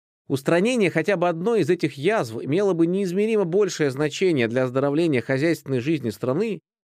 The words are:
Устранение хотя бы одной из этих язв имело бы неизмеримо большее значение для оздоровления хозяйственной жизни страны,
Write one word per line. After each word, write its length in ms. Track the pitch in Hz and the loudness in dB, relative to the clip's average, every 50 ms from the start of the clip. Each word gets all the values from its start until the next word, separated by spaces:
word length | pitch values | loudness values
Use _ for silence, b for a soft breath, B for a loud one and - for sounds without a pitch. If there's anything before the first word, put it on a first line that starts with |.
| _ _ _ _ _ - | _ _ _ _ _ -6
Устранение 600 | - 135 - 165 165 175 190 240 262 233 196 160 | -6 -4 0 2 2 2 2 2 2 2 2 2
хотя 260 | - 165 156 202 202 | 2 0 0 0 0
бы 120 | 170 175 175 | 0 0 0
одной 340 | 170 165 180 233 233 214 151 | 0 -2 -2 0 2 2 2
из 80 | 135 | 2
этих 240 | 180 170 - 143 - | 0 0 0 -4 -4
язв 420 | 135 135 185 226 214 151 110 110 123 | -2 -2 0 0 0 -2 -4 -6 -10
имело 320 | 135 - 143 190 208 196 180 | -6 -2 0 0 2 0 2
бы 140 | 165 170 | 2 2
неизмеримо 560 | 170 180 196 202 180 170 196 214 220 226 208 196 | 0 2 -2 -2 -2 -2 0 0 0 2 0 0
большее 480 | 165 170 208 208 180 - - 156 139 | 2 2 0 0 0 0 -2 -2 -2
значение 560 | 123 139 151 147 135 - 196 185 160 135 117 | 0 0 -2 -2 -2 0 0 2 2 2 2
для 160 | 110 117 127 131 | 2 2 0 0
оздоровления 600 | 127 123 135 135 143 143 156 175 165 143 120 - | 0 0 0 0 2 2 2 2 2 2 0 0
хозяйственной 580 | - 135 131 147 170 160 - - 139 135 123 | 0 -2 0 2 0 0 -2 -4 -4 -4 -2
жизни 300 | 117 151 165 139 127 113 | -2 -2 -2 -2 -2 -4
страны, 500 | 101 - - 123 131 170 220 226 190 160 _ _ _ _ _ _ _ | -6 -4 -2 -2 0 0 -2 -2 -4 -8 _ _ _ _ _ _ _